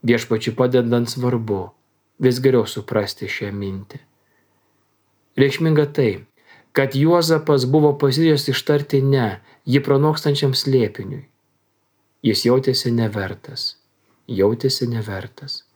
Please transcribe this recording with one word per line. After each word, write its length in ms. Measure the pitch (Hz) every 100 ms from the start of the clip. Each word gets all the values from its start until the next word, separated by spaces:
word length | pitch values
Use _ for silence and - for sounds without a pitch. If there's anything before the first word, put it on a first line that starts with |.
Viešpačiui 540 | 117 117 - 110 120 117
padedant 520 | 127 127 120 120 117
svarbu 580 | - 123 123 110 98 90 _ _ _ _ _
vis 220 | 127 123
geriau 240 | 131 123 104
suprasti 600 | - 104 107 101 - 95
šią 240 | - 101
mintį. 480 | 101 98 95 98 - _ _ _ _ _ _ _ _ _ _ _ _ _ -
Reikšminga 500 | 139 - 160 151 147
tai, 340 | 147 120 92 - _ _ - _
kad 220 | - 135
Juozapas 720 | 135 156 175 160 160 156 143 127
buvo 240 | 156 147 143
pasiryžęs 500 | 139 131 165 147 -
ištarti 520 | 131 - 147 147 139
„ne“ 380 | 135 139 113 95 _ _ -
jį 140 | 135
pranokstančiam 680 | 139 139 151 151 147 143 139
slėpiniui. 680 | 131 - 131 107 - 98 - - _ _ _ _ _ _ _ _ _
Jis 220 | - 101 117
jautėsi 460 | 127 131 127 123
nevertas, 800 | 117 110 104 95 101 - - - - _ _ _ _ -
jautėsi 580 | 98 101 117 135 - 120
nevertas. 760 | 117 107 98 104 - 139 - _